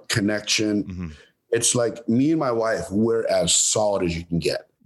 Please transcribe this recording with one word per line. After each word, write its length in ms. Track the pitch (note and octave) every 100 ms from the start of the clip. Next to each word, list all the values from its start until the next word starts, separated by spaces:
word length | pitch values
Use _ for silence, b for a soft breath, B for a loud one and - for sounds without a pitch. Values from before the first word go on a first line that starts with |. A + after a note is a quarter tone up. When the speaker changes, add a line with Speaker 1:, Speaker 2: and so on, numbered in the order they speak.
| -
Speaker 1:
connection. 760 | A#2+ G2+ G#2 - - G#2+ G#2
Speaker 2:
Mm-hmm. 240 | F#2+ F2+ F2 D2+ B _ _
Speaker 1:
It's 260 | A#2 A#2 B2+
like 300 | A#2 - -
me 240 | A#2 C#3+
and 80 | D#3+
my 100 | C#3
wife, 400 | A#2 A2+ G2 D#2+
we're 340 | G2 A2+ A2+ -
as 260 | F#2+ F2
solid 480 | - - A2+ G#2 G2
as 140 | F2+ E2
you 80 |
can 160 | E2+ E2+
get. 280 | C#2+ C2+ - _